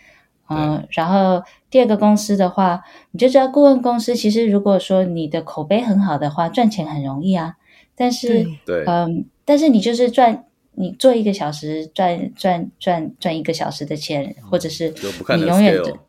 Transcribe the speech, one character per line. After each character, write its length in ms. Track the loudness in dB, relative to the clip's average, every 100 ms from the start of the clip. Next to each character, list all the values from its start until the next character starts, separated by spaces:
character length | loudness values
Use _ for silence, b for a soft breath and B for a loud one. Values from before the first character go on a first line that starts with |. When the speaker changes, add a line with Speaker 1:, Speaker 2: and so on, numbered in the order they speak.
| b b b _ _
Speaker 1:
对。 80 | -4
Speaker 2:
嗯， 300 | -2 -4 -6
然 180 | -4 0
后 360 | 2 2 0 B B _
第 100 | 2
二 60 | 4
个 100 | 2
公 220 | 4 2
司 180 | 2 0
的 140 | 0
话， 320 | 2 0 0 B B B
你 80 | 0
就 100 | 4
知 80 | 4
道 100 | 4
顾 140 | 6
问 180 | 6 6
公 200 | 2 -2
司， 160 | -2 -2
其 160 | 0
实 160 | 2 2
如 120 | 2
果 200 | 4 2
说 240 | 2 0
你 240 | 0 -2 -4
的 160 | -6
口 200 | -6 -10
碑 180 | -2 0
很 180 | 2 0
好 180 | 0 0
的 140 | -2
话， 180 | -2 -2
赚 180 | 0 0
钱 160 | 0 -4
很 160 | -6
容 200 | -6 -4
易 120 | -2 -2
啊。 220 | -4 -10 b b b -4
但 160 | -2
是， 320 | -2 0 0 0 -6 -6
Speaker 3:
对。 180 | -4
Speaker 1:
对。 20 | 0
Speaker 2:
嗯， 380 | 0 -2 -4 -8 _ 0
但 140 | 2
是 100 | 4
你 100 | 4
就 140 | 2
是 160 | 0 0
赚， 360 | 4 2 2 -8 _ _
你 220 | -8 -8 0
做 160 | 2
一 100 | 4
个 80 | 0
小 200 | -2 -4
时 340 | -6 -8 -8 -8
赚， 480 | -2 -2 -2 -6
赚， 380 | -4 -2 -2 -4 -6
赚， 340 | -4 -2 -4 -6
赚 180 | -6 -4
一 60 |
个 100 | -4
小 160 | -4 -6
时 160 | -8 -8
的 100 | -8
钱， 400 | -6 -6 -6 -12
Speaker 1:
嗯， 80 | -4
Speaker 2:
或 80 | -4
者 100 | -4
是 220 | -6 -8
Speaker 1:
就 220 | -6 -10
不 120 | -10
看 160 | -2 0
那 60 | 2
个 60 |
Speaker 2:
你 60 | 4
永 60 |
远 160 | 4 2
Speaker 1:
scale。 140 | -2 -8